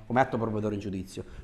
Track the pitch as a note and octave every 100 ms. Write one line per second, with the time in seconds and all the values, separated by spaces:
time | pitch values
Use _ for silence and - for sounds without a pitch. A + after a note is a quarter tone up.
0 | - B2 B2+ A#2 A2+ G#2+ G#2+ G2+ G2+ F#2+
1 | F#2 A2+ - -